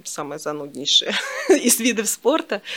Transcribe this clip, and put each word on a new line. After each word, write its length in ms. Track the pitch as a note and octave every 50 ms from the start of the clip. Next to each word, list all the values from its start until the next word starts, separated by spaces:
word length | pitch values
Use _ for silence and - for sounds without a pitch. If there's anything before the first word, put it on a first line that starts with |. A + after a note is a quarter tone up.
| -
самое 340 | - - E3 D3 C#3+ D3 D#3
зануднейшее 720 | - D3+ D3+ D3+ C#3+ C#3+ - B2+ C#3+ - - - - - G#3 - - C5+
<laughs> 160 | C5+ C5+ D#5+ C5
из 280 | D#4+ C#4+ - A#3 - -
видов 280 | A3+ B3+ A3 A3 G3+ -
спорта, 540 | - - - A#3+ D#4 D#4+ - - G#3+ G3 - - -